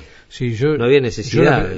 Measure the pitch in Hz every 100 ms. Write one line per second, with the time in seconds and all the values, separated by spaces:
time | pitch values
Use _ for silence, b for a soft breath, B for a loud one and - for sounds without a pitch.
0 | - B B - 123 107 143 151 120 139
1 | 123 113 104 - - 123 -